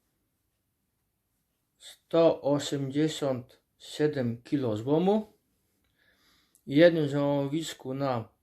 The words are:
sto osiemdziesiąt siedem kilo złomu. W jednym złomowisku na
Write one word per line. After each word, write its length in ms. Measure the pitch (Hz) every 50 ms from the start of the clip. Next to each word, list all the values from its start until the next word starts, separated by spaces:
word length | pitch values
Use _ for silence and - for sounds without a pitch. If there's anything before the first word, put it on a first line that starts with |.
| _ _ _ _ _ _ _ _ _ _ _ _ _ _ _ _ _ _ _ _ _ _ _ _ _ _ _ _ _ _ _ _ _ _ _ _
sto 640 | - - - _ _ _ - 165 165 156 - -
osiemdziesiąt 1160 | - 135 143 143 - - 147 139 139 135 135 147 156 151 151 - 147 139 131 120 120 - - _ _ _ _ _
siedem 640 | - - - - 151 151 147 139 123 117 113 117
kilo 340 | - - 151 139 127 117 107
złomu. 560 | 104 113 135 147 160 180 190 208 220 214 - _ _ _ _ _ _ _ _ _ _ _ _ _ _ _ _ _ _ _ _ _ _ _ _ _ _ _
W 40 | -
jednym 380 | 135 147 170 175 165 165 151 143
złomowisku 840 | 139 143 143 143 143 143 139 139 143 165 156 - - - - 131 131
na 340 | 139 139 135 123 117 107 - _ _